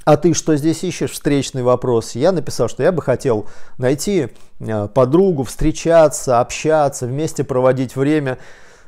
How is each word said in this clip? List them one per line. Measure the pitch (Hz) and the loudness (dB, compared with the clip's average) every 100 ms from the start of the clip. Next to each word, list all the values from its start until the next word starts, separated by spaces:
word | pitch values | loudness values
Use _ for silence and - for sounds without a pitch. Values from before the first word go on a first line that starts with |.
«А | - 147 | 2 4
ты | 175 | 4
что | 151 - | 0 0
здесь | 151 156 156 | 0 0 -2
ищешь?» | 180 - 143 | -4 -4 -6
Встречный | - 156 143 - 135 | -4 0 0 -2 -2
вопрос. | 123 123 127 117 - | 2 2 2 0 0
Я | 117 160 | -2 0
написал, | 175 - - 113 | 0 -2 -2 -2
что | - | 0
я | 151 | 0
бы | 165 | 0
хотел | - 120 139 107 - - - - | 0 0 0 -2 -2 -8 -10 -2
найти, | 127 143 - 190 120 - - - | -2 0 0 -2 -2 -8 -18 -12
э, | 117 110 104 | -6 -4 -2
подругу, | 131 127 165 196 147 | 0 2 4 2 2
встречаться, | 117 - 156 151 165 165 151 - - 120 | -4 -2 -2 0 2 6 6 2 0 2
общаться, | 123 - 151 156 143 - 120 | 2 -2 0 2 2 -2 -6
вместе | 139 156 - | -4 -4 -4
проводить | - 127 131 131 131 135 | -2 2 2 2 -2 -2
время. | 139 156 135 127 - - - - | 0 0 -2 -6 -10 -20 -20 -20